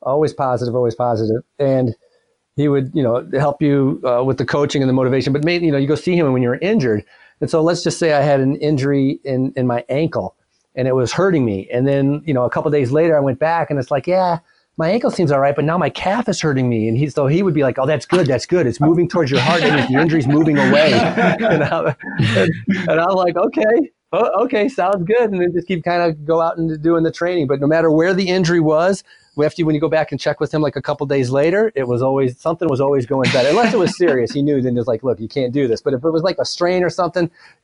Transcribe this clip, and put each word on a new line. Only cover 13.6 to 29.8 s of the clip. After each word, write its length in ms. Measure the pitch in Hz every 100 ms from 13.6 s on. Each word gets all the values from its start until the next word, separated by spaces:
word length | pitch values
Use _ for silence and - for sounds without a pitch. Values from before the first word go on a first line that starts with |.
| 151
and 80 | 143
it's 120 | 127
like, 160 | 143 147
"Yeah, 320 | 180 180 165 _ _ _ -
my 140 | 165
ankle 200 | 226 247
seems 220 | - 170
all 80 | 139
right, 160 | 139 143
but 80 |
now 140 | 147 175
my 100 | 147
calf 380 | - - 220 226
is 120 | 180
hurting 280 | 160 131 127
me." 180 | 117 110
And 100 | 117
he, 120 | 147
so 180 | 139 139
he 160 | 160
would 120 | 196
be 80 | 151
like, 160 | 135 117
"Oh, 80 | 135
that's 200 | 151 -
good. 200 | 180 151
That's 200 | 127 -
good. 200 | 180 139
It's 140 | 113
moving 280 | 151 170 170
towards 220 | 180 143
your 100 | 135
heart. 220 | 131 175
That 120 | 220
means 140 | 151 123
the 120 | 131
injury's 280 | 165 160 131
moving 300 | 147 156 143
away." 340 | 135 143 156
<laughs> 100 | - - - 233 - 226
And 180 | 156
I, 320 | 143 165 160 - - -
and, 340 | 113 110 180 - - 196 170
and 120 | 160
I'm 140 | 175
like, 220 | 190 180 170
"Okay, 540 | 202 - 214 233 294 _ -
oh, 320 | 165 240 190
okay, 240 | 262 220 208
sounds 340 | - 180 202
good." 280 | 170 226 233
And 80 | 190
then 120 | 180
just 120 | 175 175
keep 160 | 185
kinda 300 | 165 175 175
go 280 | 151 147 165
out 180 | 165 165
and 220 | 165 156
doing 200 | 156 170
the 100 | 165
training. 340 | - 175 180 135
But 140 | 139
no 60 | 143
matter 240 | 160 165
where 220 | 156 170
the 160 | 190 190
injury 320 | 180 165 175
was, 420 | 156 156 175 196 - - _ -
after, 220 | 151 - 160
when 80 |
you 60 | 156